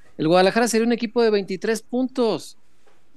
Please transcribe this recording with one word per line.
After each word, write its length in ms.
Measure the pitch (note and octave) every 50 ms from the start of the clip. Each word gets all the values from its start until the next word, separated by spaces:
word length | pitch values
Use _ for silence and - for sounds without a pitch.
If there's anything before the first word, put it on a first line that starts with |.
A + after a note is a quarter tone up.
| - - -
El 100 | - D3
Guadalajara 400 | D#3 F3 F3+ F#3 F#3+ - A3+ A#3+
sería 180 | A3 - A3 A3+
un 80 | A#3 A#3
equipo 300 | A3 A#3 G#3+ - A#3+ A#3
de 60 | A3+
veintitrés 500 | G#3+ G3+ F#3+ E3 F#3+ F3+ - G#3+ A3+ G#3+
puntos. 760 | - - A#3+ B3 C4 B3 - C4 A#3+ A3 - - - - - - - - - - - - - - - - -